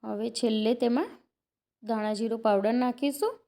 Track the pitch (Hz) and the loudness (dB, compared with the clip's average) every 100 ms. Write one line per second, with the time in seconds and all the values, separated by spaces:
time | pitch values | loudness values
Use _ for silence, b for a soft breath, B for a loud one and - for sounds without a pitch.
0 | 226 208 226 220 240 220 214 240 240 240 | -6 -6 -6 -2 0 2 2 2 2 0
1 | 392 - _ _ _ _ _ _ 220 226 | -2 -8 _ _ _ _ _ _ -6 -4
2 | 214 214 226 226 226 202 202 240 247 247 | -2 -2 -2 0 2 4 4 2 0 0
3 | 285 285 415 453 | -2 0 -2 -2